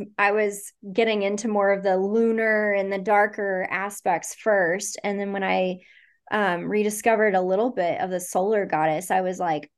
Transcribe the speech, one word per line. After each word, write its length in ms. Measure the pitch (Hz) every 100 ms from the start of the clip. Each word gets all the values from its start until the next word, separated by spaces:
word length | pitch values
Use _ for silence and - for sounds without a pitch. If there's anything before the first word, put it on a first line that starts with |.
| 202 -
I 120 | 202
was 400 | 214 208 202 - - 202
getting 300 | 190 226 214
into 240 | 196 208 226
more 240 | 208 196
of 100 | 196
the 160 | 196 185
lunar 760 | 196 226 226 226 220 214 208
and 200 | 202 196
the 60 | 196
darker 680 | 190 208 214 214 196 185 185
aspects 640 | 185 202 - 196 165 - -
first. 640 | 226 202 170 185 - -
And 160 | 202 202
then 140 | 202
when 100 | 196
I, 360 | 190 185 185 180 - - _ _ -
um, 380 | 214 196 175 170
rediscovered 640 | 208 208 208 233 220 214
a 80 | 190
little 300 | 185 190 247
bit 280 | 233 175 147
of 100 | 185
the 80 | 180
solar 480 | 180 185 196 214 185
goddess, 420 | 156 160 156 185
I 120 | 190
was 180 | 185 180
like, 320 | 180 156 -